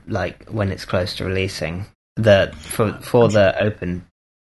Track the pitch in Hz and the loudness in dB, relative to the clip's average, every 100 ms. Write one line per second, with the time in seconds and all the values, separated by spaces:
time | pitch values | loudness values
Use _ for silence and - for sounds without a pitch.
0 | - 101 92 - - 107 98 90 - 95 | -8 -6 -6 -8 -10 -4 -4 -4 -4 -4
1 | 90 - 92 95 95 - 78 90 104 _ | -4 -6 -4 -2 -4 -4 -8 -8 -10 _
2 | _ - 110 98 82 - - - 107 - | _ 0 6 6 4 -4 -10 -2 -2 -2
3 | - 120 113 104 98 - 104 - 90 90 | 0 4 4 6 4 2 -2 -4 -8 -8
4 | - _ _ _ | -10 _ _ _